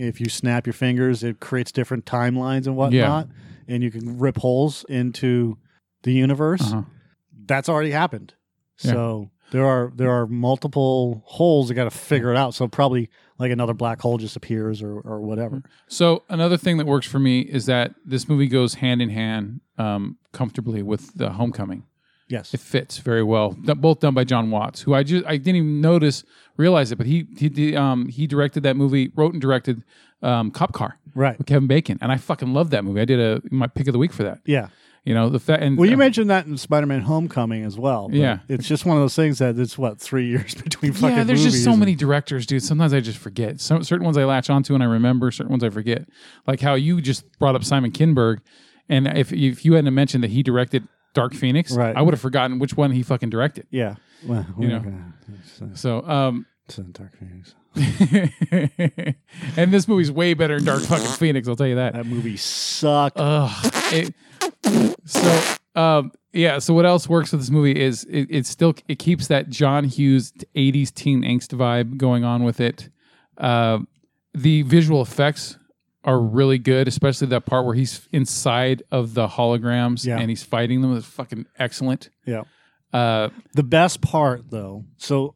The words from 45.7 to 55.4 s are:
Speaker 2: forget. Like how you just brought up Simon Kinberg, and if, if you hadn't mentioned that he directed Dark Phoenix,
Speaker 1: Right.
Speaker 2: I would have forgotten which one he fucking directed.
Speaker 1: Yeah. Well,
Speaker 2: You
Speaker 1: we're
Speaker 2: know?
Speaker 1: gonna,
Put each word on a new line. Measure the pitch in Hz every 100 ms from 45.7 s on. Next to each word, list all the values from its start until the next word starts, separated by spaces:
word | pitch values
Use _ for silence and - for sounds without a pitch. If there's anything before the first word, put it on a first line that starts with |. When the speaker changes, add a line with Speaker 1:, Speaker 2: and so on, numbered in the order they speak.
Speaker 2:
forget. | 104 107 117 160 _ - - -
Like | 135
how | 139
you | 135 151 175
just | 135 127 - -
brought | 139
up | 127
Simon | 107 139 120
Kinberg, | - 160 139 113 110 - _ _ _ -
and | 139 135
if, | 156 131
if | 170 135 123
you | 160
hadn't | 160 147
mentioned | 131 143 131
that | 117
he | 117
directed | 131 123 123 135 107 _ _
Dark | - 123
Phoenix, | - 127 139 175
Speaker 1:
Right. | 123 117 113
Speaker 2:
I |
would | 156
have | 147
forgotten | 127 131 127 127
which | 135 -
one | 143
he | 127
fucking | 120 131 113
directed. | 113 143 - -
Speaker 1:
Yeah. | 131 110 104 _ _ -
Well, | 113 87 95
Speaker 2:
You | 120
Speaker 1:
we're |
Speaker 2:
know? | 113
Speaker 1:
gonna, | 101 95 87 - - 98